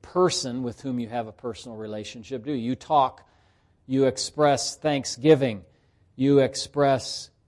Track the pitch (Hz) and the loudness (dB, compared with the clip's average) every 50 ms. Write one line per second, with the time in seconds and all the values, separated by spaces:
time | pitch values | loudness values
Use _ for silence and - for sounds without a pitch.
0 | - - - 180 185 160 - - - 123 120 131 127 117 107 - 139 135 123 120 | -18 -4 0 2 2 2 2 -2 -4 -6 -6 -6 -6 -6 -8 -8 -8 -6 -6 -6
1 | 117 107 120 120 110 107 101 - - 120 110 - - 123 110 110 110 107 107 107 | -6 -4 -6 -6 -6 -6 -12 -12 -10 -10 -10 -10 -14 -14 -12 -12 -10 -10 -8 -10
2 | 104 - - 120 107 - 135 120 113 147 147 123 113 123 131 - - - 156 143 | -10 -12 -14 -16 -12 -10 -10 -10 -6 -6 -6 -4 -4 -4 -6 -6 -2 2 4 4
3 | 131 127 - - _ _ _ _ _ _ _ _ _ _ _ _ _ 131 131 135 | 4 2 -2 -10 _ _ _ _ _ _ _ _ _ _ _ _ _ -4 0 2
4 | 135 131 127 - - - - 151 151 143 139 - - - - - - 151 143 139 | 2 2 2 -2 -8 -8 0 2 4 4 4 2 -2 -8 -10 -4 -2 -2 -2 -2
5 | - - - 120 127 156 156 131 139 120 104 95 - _ _ _ _ _ _ _ | -4 -6 -8 0 6 6 6 6 6 -2 -4 -6 -12 _ _ _ _ _ _ _
6 | _ _ _ 127 131 139 143 139 131 123 - - - - - 143 143 139 135 123 | _ _ _ 0 2 4 6 4 4 2 -2 -8 -10 -6 -2 0 2 2 2 0
7 | - - - - - - _ _ _ | -2 -8 -12 -12 -14 -18 _ _ _